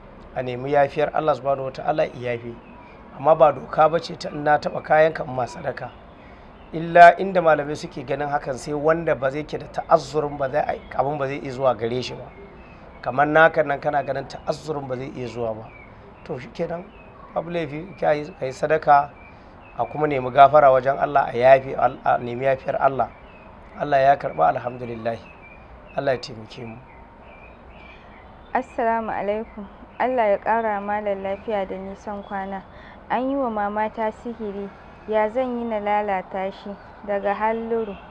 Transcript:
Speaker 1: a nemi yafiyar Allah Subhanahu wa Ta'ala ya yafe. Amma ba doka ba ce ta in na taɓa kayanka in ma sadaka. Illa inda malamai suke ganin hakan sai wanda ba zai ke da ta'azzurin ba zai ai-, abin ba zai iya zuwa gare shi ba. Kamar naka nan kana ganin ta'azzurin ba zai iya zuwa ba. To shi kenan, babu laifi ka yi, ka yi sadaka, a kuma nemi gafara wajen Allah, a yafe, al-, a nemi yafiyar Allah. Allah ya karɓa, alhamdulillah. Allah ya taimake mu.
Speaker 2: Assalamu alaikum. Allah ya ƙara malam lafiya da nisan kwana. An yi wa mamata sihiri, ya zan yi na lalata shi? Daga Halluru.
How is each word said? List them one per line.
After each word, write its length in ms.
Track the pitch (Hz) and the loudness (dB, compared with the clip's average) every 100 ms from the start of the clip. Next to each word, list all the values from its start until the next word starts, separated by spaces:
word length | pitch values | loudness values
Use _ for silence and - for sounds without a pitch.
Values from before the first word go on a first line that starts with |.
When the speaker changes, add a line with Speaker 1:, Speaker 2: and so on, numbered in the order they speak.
| - - - | -20 -20 -12
Speaker 1:
a 80 | 131 | -8
nemi 280 | 127 123 135 | -6 -6 0
yafiyar 380 | 143 139 156 147 | 2 2 0 -2
Allah 200 | - 156 131 | 0 0 0
Subhanahu 280 | 135 139 | -2 -2
wa 60 | 131 | -4
Ta'ala 340 | - - 156 151 | -6 -4 -2 -2
ya 260 | 135 120 | -4 -6
yafe. 220 | 120 117 117 - - - - - - | -6 -8 -14 -18 -20 -20 -20 -20 -2
Amma 160 | 139 | 2
ba 180 | 160 156 | 6 6
doka 360 | 131 117 - 156 | 4 -2 2 2
ba 100 | 165 | 2
ce 160 | - 170 | -4 -10
ta 120 | 190 | -10
in 140 | 151 | -4
na 120 | 147 147 | 0 0
taɓa 220 | - - | 0 -6
kayanka 440 | - 156 160 160 143 | 2 4 4 0 -6
in 80 | |
ma 80 | 127 | -6
sadaka. 460 | 120 - 139 - 127 - - - - - - - - | -6 -6 -8 -8 -12 -16 -20 -20 -20 -20 -20 -20 -12
Illa 440 | 160 170 170 175 175 | -8 4 10 12 10
inda 220 | 190 185 | 2 2
malamai 320 | 165 151 143 151 | 4 4 0 -8
suke 300 | 170 160 127 | -10 -10 -6
ganin 220 | 143 147 | -6 -2
hakan 260 | 143 147 | -4 -4
sai 200 | 123 - | -8 -6
wanda 400 | 147 151 160 165 131 | -2 2 2 0 -2
ba 120 | 135 | -2
zai 120 | 143 | -4
ke 160 | 151 135 | -6 -10
da 80 | 143 | -8
ta'azzurin 720 | - - - 139 147 147 143 | -8 2 2 2 -2 -2 -4
ba 100 | 135 | -2
zai 120 | 147 | -2
ai-, 180 | - - - | -2 -6 -6
abin 240 | 127 135 147 | -4 -2 -2
ba 80 | 135 | -4
zai 140 | 143 | -4
iya 80 | 139 | -8
zuwa 240 | 123 131 110 | -2 0 0
gare 240 | 117 127 | -2 -4
shi 120 | 117 | -6
ba. 160 | - - - - - - - - - | -10 -16 -18 -20 -20 -20 -20 -20 -12
Kamar 240 | 131 127 147 | 0 2 4
naka 360 | 156 160 160 | 6 6 6
nan 160 | 147 139 | 0 -2
kana 240 | 147 143 | -2 -2
ganin 200 | 139 135 131 | -2 -6 -8
ta'azzurin 580 | - - 147 147 147 135 | -8 -8 -6 -6 -8 -6
ba 80 | 127 | -8
zai 140 | 135 - | -8 -10
iya 100 | 120 | -8
zuwa 280 | 113 117 | -6 -6
ba. 100 | 110 113 - - - - - - | -6 -12 -18 -20 -20 -20 -16 -12
To 120 | 139 | -10
shi 80 | - | -10
kenan, 300 | - 165 170 190 - - - - | -8 -8 -8 -12 -20 -20 -20 -10
babu 160 | 180 165 | -8 -6
laifi 380 | 175 151 147 185 143 | -6 -6 -8 -12 -4
ka 140 | 165 | 0
yi, 180 | 147 151 - | 0 -4 -8
ka 60 | 131 | -10
yi 60 | |
sadaka, 580 | 127 151 156 156 143 143 - - - - - - - | -4 0 2 6 6 4 -6 -20 -20 -20 -20 -10 -6
a 80 | |
kuma 220 | 117 147 151 | -6 -2 0
nemi 240 | 135 127 | 0 2
gafara 400 | 127 139 151 139 | 8 8 10 8
wajen 260 | 131 127 139 | 6 4 0
Allah, 300 | 147 143 135 | 0 0 0
a 100 | 120 | 4
yafe, 380 | 127 135 131 - | 8 8 6 0
al-, 220 | 123 131 | 0 0
a 140 | 135 135 | -2 0
nemi 260 | 123 120 135 | -2 -2 -2
yafiyar 300 | 131 - 135 | -2 -2 0
Allah. 280 | 139 131 110 - - - - - - - | 0 2 -4 -8 -20 -20 -20 -20 -18 -8
Allah 180 | 147 139 | 0 2
ya 140 | 135 143 | 4 2
karɓa, 320 | 139 156 160 | 0 0 2
alhamdulillah. 600 | 131 123 123 120 117 113 113 - - - - - - - - | 2 -4 -10 -10 -6 -6 -6 -10 -20 -20 -20 -20 -20 -12 -4
Allah 160 | 139 | -2
ya 60 | 123 | -2
taimake 440 | - 110 110 131 | -6 -14 -16 -16
mu. 120 | 117 117 - - - - - - - - - - - - - - - - - | -14 -16 -20 -20 -20 -20 -20 -20 -20 -20 -20 -20 -20 -20 -20 -20 -20 -20 -8
Speaker 2:
Assalamu 560 | 233 254 - 233 226 220 | -6 -6 -4 -2 -2 -2
alaikum. 560 | 101 196 214 226 - 196 - - - | -4 -4 -4 -8 -14 -16 -18 -12 -4
Allah 280 | 240 254 214 | -2 2 2
ya 80 | 202 | 2
ƙara 420 | - 226 226 202 | 0 0 0 -4
malam 420 | 202 208 208 196 | -4 -4 -4 -4
lafiya 440 | 196 196 233 208 190 | -6 -8 -4 -4 -4
da 80 | 190 | -8
nisan 460 | 190 196 - 202 | -10 -12 -12 -12
kwana. 400 | 196 196 196 196 - - - - - | -10 -8 -8 -10 -12 -20 -20 -18 -4
An 200 | 226 262 | -2 -2
yi 60 | 277 | -2
wa 120 | 247 | -2
mamata 640 | 214 202 208 214 226 214 | -2 -2 -2 -4 -2 -4
sihiri, 560 | 220 240 233 214 196 196 - - - - | -4 -10 -10 -8 -8 -10 -14 -20 -16 -2
ya 220 | 214 214 | 0 0
zan 280 | 233 254 240 | 0 -2 -4
yi 60 | |
na 160 | 233 214 | -4 -4
lalata 720 | 208 208 214 190 180 196 190 | 0 0 0 -4 -4 -6 -6
shi? 240 | - 202 196 - - 202 | -8 -14 -14 -18 -14 -6
Daga 260 | 202 196 | -2 -2
Halluru. 600 | 202 220 226 226 226 214 190 - | 0 -2 -2 -2 -4 -4 -10 -16